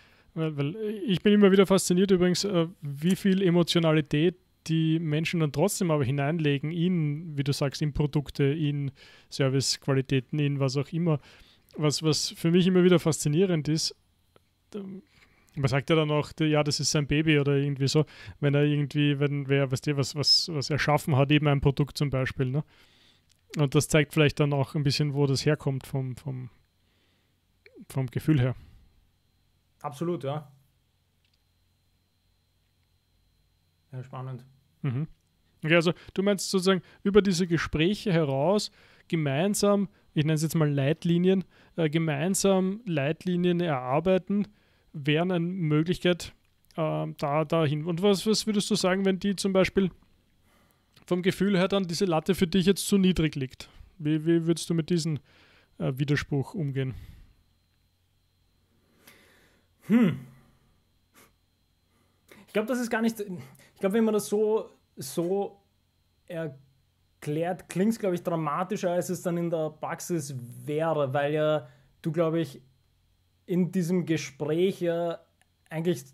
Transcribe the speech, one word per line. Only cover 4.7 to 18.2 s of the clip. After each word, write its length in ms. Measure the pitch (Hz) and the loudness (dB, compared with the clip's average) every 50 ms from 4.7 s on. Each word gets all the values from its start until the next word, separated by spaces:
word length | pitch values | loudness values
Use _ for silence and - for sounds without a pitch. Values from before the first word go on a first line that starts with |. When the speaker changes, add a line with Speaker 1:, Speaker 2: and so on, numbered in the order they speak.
| 160 160 160 160 156 165 | 0 0 2 2 0 0
Speaker 1:
Menschen 420 | 175 156 147 151 165 - - 175 | 0 -2 -2 -2 -2 -2 -2 0
dann 120 | 160 151 131 | 0 0 0
trotzdem 380 | 139 156 208 - - 202 170 | 0 0 0 0 -2 -2 0
aber 140 | 156 151 143 | 0 0 0
hineinlegen 680 | 113 143 143 139 143 160 175 156 147 143 139 131 151 | 0 0 0 0 -2 -2 0 0 0 0 0 -2 -4
in, 680 | 165 175 160 180 185 175 156 147 143 147 170 175 151 | -4 -2 0 0 2 0 0 0 -2 -4 -8 -8 -6
wie 80 | 139 143 | -4 -2
du 80 | 139 139 | -2 -2
sagst, 280 | - 151 139 - - 160 | -2 -2 -4 -2 -2 -4
in 100 | 151 139 | -4 -2
Produkte, 500 | - 151 147 - 156 139 - - - 143 | -2 -2 -2 -2 -4 -4 -4 -2 0 0
in 480 | 135 143 165 156 143 143 143 143 139 - - - - - - - _ | 0 0 0 -2 -2 -2 -2 -4 -6 -8 -12 -16 -20 -20 -20 -20 _
Servicequalitäten, 1080 | - - 147 135 131 139 123 - - - - - 139 135 131 - 139 135 120 - - 151 | -4 -2 0 0 0 0 0 -2 -4 -4 -2 0 0 0 0 0 -2 -2 -2 -2 -4 -2
in 220 | 147 143 143 139 | -2 -2 0 0
was 160 | 139 135 127 | -2 -2 -2
auch 120 | 143 135 - - | -2 -4 -4 -4
immer. 260 | 165 175 170 156 139 - - - - - _ _ _ _ _ - | -2 0 0 0 0 -2 -8 -20 -20 -20 _ _ _ _ _ -6
Was, 260 | - 151 151 139 - 160 | -2 0 0 0 0 0
was 280 | 156 147 143 - - | 0 0 0 -2 -4
für 200 | - - - 165 | -6 -2 0 2
mich 160 | 165 180 180 | 4 4 4
immer 160 | 185 185 180 180 | 4 4 4 6
wieder 140 | 185 180 165 | 6 6 4
faszinierend 680 | - 170 147 - - 151 147 156 196 190 180 156 139 139 | 4 2 -2 0 -2 0 2 2 2 2 0 0 0 -2
ist, 260 | 151 160 - - - - _ _ _ _ _ _ _ _ _ _ _ _ _ _ - | -2 -2 -2 -4 -8 -10 _ _ _ _ _ _ _ _ _ _ _ _ _ _ -14
ähm, 280 | 214 196 190 190 185 - _ _ _ _ _ _ _ _ _ _ | -14 -12 -12 -14 -16 -18 _ _ _ _ _ _ _ _ _ _
man 120 | 160 139 131 | -4 -2 0
sagt 200 | 117 139 131 - | 0 -2 0 0
ja 60 | 170 | 2
dann 140 | 160 156 151 151 | 2 2 2 0
auch, 180 | 147 143 - - | 0 -2 -4 -4
der, 140 | - 160 156 | -2 0 2
ja, 140 | 151 147 151 | 2 2 2
das 160 | 151 143 - | 0 -2 -2
ist 120 | 147 - - | -2 0 0
sein 140 | 160 147 131 | 0 0 0
Baby 300 | 147 143 160 156 156 147 | 0 0 2 4 4 4
oder 160 | 143 143 143 | 4 2 2
irgendwie 320 | 139 139 143 143 131 139 131 | 2 0 0 -2 -2 0 2
so, 160 | - 156 151 - - - | 2 2 2 0 -4 -12